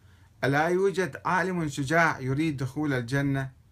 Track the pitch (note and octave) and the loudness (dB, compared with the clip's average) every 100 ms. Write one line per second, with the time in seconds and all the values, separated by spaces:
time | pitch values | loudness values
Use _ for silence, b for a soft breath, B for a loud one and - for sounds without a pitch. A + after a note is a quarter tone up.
0 | b b b - B2+ C#3+ E3 F3+ G3 F#3 | b b b -4 0 2 2 2 2 0
1 | E3+ - - F3+ F3+ F3 D#3 C#3+ C3+ E3 | -4 -2 0 0 0 -2 -2 -4 0 4
2 | D#3+ - B2+ C3+ D#3+ C3+ C3 D3+ D3+ C3 | 4 2 -2 0 0 -2 -4 -4 -2 -2
3 | A#2 C#3 C#3+ C3+ C3+ - - | 0 0 0 -2 -4 -10 -20